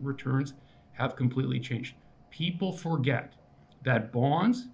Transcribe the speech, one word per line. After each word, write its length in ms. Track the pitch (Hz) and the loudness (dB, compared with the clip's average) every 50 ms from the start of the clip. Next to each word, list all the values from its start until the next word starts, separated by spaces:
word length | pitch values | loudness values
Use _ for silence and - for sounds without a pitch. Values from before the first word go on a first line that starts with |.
returns 520 | 131 139 135 - - 131 131 135 143 139 - - - - - - - - - | -6 -6 -6 -4 -2 0 0 0 0 -2 -6 -14 -20 -20 -20 -20 -20 -12 -6
have 220 | - 123 135 - | -2 -2 -2 0
completely 440 | - 131 123 123 131 135 131 127 127 | 2 0 2 2 2 0 0 0 -2
changed. 360 | 123 - 135 - 123 - - - - - - - - - | -2 -4 -4 -4 -6 -6 -12 -16 -20 -20 -20 -20 -20 -16
People 420 | - - 156 180 180 175 196 185 | -8 -6 -4 -4 -2 -2 -2 -4
forget 640 | 165 - - 165 160 147 123 139 127 113 - - - - - - - - - - - - - | -4 -4 -4 -2 0 0 2 2 0 0 -2 -6 -14 -20 -20 -20 -20 -20 -20 -20 -16 -6 0
that 280 | 131 123 117 110 - | 2 2 2 2 0
bonds 560 | - 120 127 143 147 165 190 233 247 - - - | 0 2 2 4 4 4 4 4 4 2 0 -10